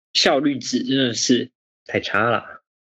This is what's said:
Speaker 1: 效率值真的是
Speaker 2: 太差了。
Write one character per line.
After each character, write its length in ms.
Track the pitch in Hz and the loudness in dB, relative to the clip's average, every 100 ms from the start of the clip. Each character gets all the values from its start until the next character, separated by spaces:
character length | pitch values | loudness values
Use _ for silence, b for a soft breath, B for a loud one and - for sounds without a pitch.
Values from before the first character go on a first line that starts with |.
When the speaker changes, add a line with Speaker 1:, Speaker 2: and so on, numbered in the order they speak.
| _ | _
Speaker 1:
效 260 | - 190 139 | 0 2 2
率 180 | 147 131 | 2 -2
值 260 | - 127 | -2 -4
真 140 | 123 135 | 0 0
的 160 | 127 | 0
是 380 | 113 - 123 - _ _ _ - | 0 2 2 0 _ _ _ -6
Speaker 2:
太 140 | 104 | -4
差 300 | - 101 117 | -2 0 2
了。 320 | 113 - - _ _ _ | 0 -4 -20 _ _ _